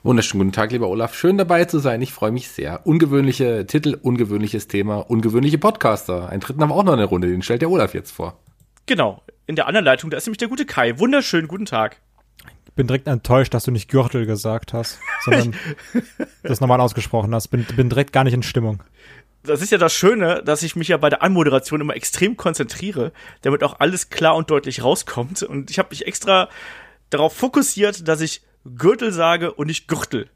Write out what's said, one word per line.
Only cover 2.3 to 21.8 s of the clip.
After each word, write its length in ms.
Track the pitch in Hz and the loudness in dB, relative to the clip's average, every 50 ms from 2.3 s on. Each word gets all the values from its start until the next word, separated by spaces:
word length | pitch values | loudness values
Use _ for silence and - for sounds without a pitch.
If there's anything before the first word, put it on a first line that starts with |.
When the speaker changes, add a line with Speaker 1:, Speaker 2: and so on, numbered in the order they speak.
Speaker 1:
mich 160 | 113 127 123 | -2 -4 -8
sehr. 400 | - - - 139 147 175 - - | -10 -10 -8 -8 -8 -8 -4 0
Ungewöhnliche 760 | 170 156 170 175 147 139 139 135 135 127 - 135 120 117 107 92 | 2 4 4 4 4 4 2 2 2 2 0 0 0 0 -2 -4
Titel, 320 | - - 151 151 151 135 - | -2 -2 0 0 0 -4 -2
ungewöhnliches 680 | - 127 123 120 117 101 101 104 107 104 - 107 - - | -2 -2 0 0 0 0 0 -2 -2 -2 -4 -6 -6 -4
Thema, 300 | - 101 101 107 104 104 | -2 -2 -2 0 -2 -4
ungewöhnliche 580 | - - 120 113 110 113 107 120 135 147 151 | -2 0 0 0 2 2 2 2 2 2 2
Podcaster. 720 | 151 - 233 220 - - 120 107 98 - - 90 90 90 90 | 2 2 0 0 2 0 0 0 0 -2 -6 -6 -6 -6 -6
Einen 100 | 92 98 | -8 -8
dritten 220 | - - 131 147 | -8 -6 -2 0
haben 80 | 156 151 | 0 2
wir 60 | - | 2
auch 100 | 180 202 | 2 4
noch 80 | 190 151 | 4 4
in 60 | 117 | 4
der 80 | 101 | 2
Runde. 200 | 95 92 90 90 | 2 0 0 0
Den 140 | 90 90 90 | 0 0 -2
stellt 200 | 90 - 117 123 | -2 -2 -2 0
der 80 | 165 165 | 0 0
Olaf 240 | 185 170 110 - - | 2 0 0 -2 -4
jetzt 180 | - - - | -10 -12 -12
vor. 280 | - - - - - _ _ _ _ _ _ _ _ _ _ | -12 -10 -10 -10 -10 _ _ _ _ _ _ _ _ _ _
Speaker 2:
Genau. 360 | - 262 175 131 104 92 - _ - _ _ _ | -2 0 0 0 -2 -2 -8 _ -20 _ _ _
In 120 | - 160 | -6 -2
der 100 | 156 - | -2 -2
anderen 160 | - 165 220 180 | 0 0 2 4
Leitung, 260 | 139 131 131 - 160 | 4 4 4 0 -6
da 60 | 147 | -6
ist 100 | 135 - | -6 -6
nämlich 120 | 233 220 | -8 -4
der 100 | - 233 | -4 -4
gute 180 | 220 254 262 294 | -4 -2 -6 -6
Kai. 320 | - - - 120 117 120 131 | -4 0 0 0 0 2 2
Wunderschönen 500 | 208 254 277 285 - - - 170 160 151 | 2 4 4 2 2 2 -2 -2 -2 -2
guten 160 | 170 196 220 | -8 -8 -8
Tag. 320 | - - 113 110 107 - _ _ _ _ _ _ _ _ - - - _ _ _ | -4 -2 -2 -2 -2 -4 _ _ _ _ _ _ _ _ -20 -20 -20 _ _ _
Speaker 3:
Ich 80 | - _ | -10 _
bin 120 | - 131 | -2 0
direkt 200 | 117 127 135 - | 0 0 -2 0
enttäuscht, 460 | 151 135 117 - - 123 131 131 - - | -2 -2 -2 2 4 4 4 4 2 -2
dass 120 | 120 - | -4 -2
du 60 | 131 | -2
nicht 180 | 123 113 - _ | -4 -4 -4 _
Gürtel 360 | - 131 127 117 - 123 113 | 2 2 2 2 -2 -2 -2
gesagt 460 | 107 110 101 - 110 110 113 - - | -2 -4 -4 -2 -4 -4 -4 -6 -8
hast, 300 | - 117 113 - - - - - - - - | -8 -6 -6 -8 -10 -12 -10 -10 -10 -6 0
sondern 280 | - - 269 - 117 110 180 - 160 147 - - - - 240 | 2 2 2 2 0 -4 -8 -10 -12 -12 -12 -16 -6 -4 -4
Speaker 2:
<laughs> 440 | - - _ - - - _ _ - | -4 -4 _ -12 -12 -12 _ _ -4
Speaker 3:
das 180 | - 127 - | -4 -2 0
normal 180 | 135 120 123 127 | 2 4 4 4
ausgesprochen 560 | 123 117 - 120 104 - - 117 104 107 117 | 4 2 0 -4 -6 -2 -2 -2 -2 0 -2
hast. 140 | 113 - - | -4 -2 -2
Bin, 160 | - 120 113 | -2 -2 -2
bin 240 | - 120 120 127 123 | -2 2 2 2 2
direkt 240 | 117 131 143 - - | 2 0 0 2 2
gar 100 | 135 135 | 2 4
nicht 100 | 131 120 | 4 2
in 80 | 123 | 0
Stimmung. 400 | 117 - - 127 113 110 107 98 - _ _ _ - - - - _ _ _ _ _ | -2 -2 -2 -2 0 0 -4 -6 -10 _ _ _ -20 -20 -20 -20 _ _ _ _ _
Speaker 2:
Das 180 | 151 151 139 | -2 -2 0
ist 120 | 185 202 220 | 2 2 4
ja 40 | |
das 160 | 185 170 160 - | 4 4 4 4
Schöne, 500 | - 175 190 240 220 180 165 175 - - | 4 4 4 6 6 2 0 0 0 0
dass 180 | 147 151 147 170 | 0 -2 0 -2
ich 140 | 160 - | -6 -4
mich 100 | 170 160 | -4 0
ja 80 | - 175 | 0 2
bei 140 | 147 151 147 | 4 4 2
der 140 | 123 - - | 2 4 2
Anmoderation 580 | 185 190 175 156 147 131 131 - - 151 151 | 2 4 4 4 4 4 2 0 0 -4 -4